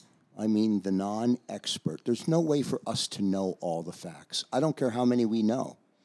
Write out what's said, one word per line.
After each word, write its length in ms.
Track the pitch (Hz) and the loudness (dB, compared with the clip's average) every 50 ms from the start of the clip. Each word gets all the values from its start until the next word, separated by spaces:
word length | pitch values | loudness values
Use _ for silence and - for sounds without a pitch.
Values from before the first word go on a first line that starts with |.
| - _ _ _ _ _ - - | -20 _ _ _ _ _ -10 -4
I 80 | 104 | 0
mean 360 | 110 107 107 110 110 107 101 90 | 2 2 4 4 4 2 0 0
the 100 | 98 95 | 0 0
non-expert, 1120 | 95 98 101 104 110 117 123 123 - _ - 95 104 - - - - - - - - - | 0 0 -2 -2 0 0 0 0 0 _ -8 -12 -10 -8 -6 -6 -4 -4 -4 -6 -4 -2
there's 240 | - 120 113 - - | -2 -2 -2 0 2
no 120 | 160 170 | 2 2
way 200 | 170 151 147 147 | 4 4 2 2
for 220 | 127 - 139 - - | 0 0 -2 -4 -4
us 220 | - 117 - - - | -4 -2 -2 -4 -4
to 140 | - - 104 | -4 -2 0
know 340 | 98 95 95 98 92 87 - - | 0 2 2 0 -2 -4 -4 -4
all 200 | 87 82 82 82 | -4 -4 -4 -4
the 100 | 82 - | -8 -10
facts. 520 | - - 90 78 - - - - - - - - | -12 -12 -14 -16 -16 -14 -8 -8 -8 -6 -2 0
I 80 | 127 | 0
don't 160 | 147 160 147 | 2 0 0
care 140 | - 143 123 | 0 0 -2
how 160 | 110 123 127 | 0 2 2
many 180 | 123 123 123 120 | 2 4 4 2
we 180 | 107 110 113 107 | 2 2 2 2
know. 360 | 107 113 135 - - - _ _ _ _ _ | 2 2 0 -2 -6 -10 _ _ _ _ _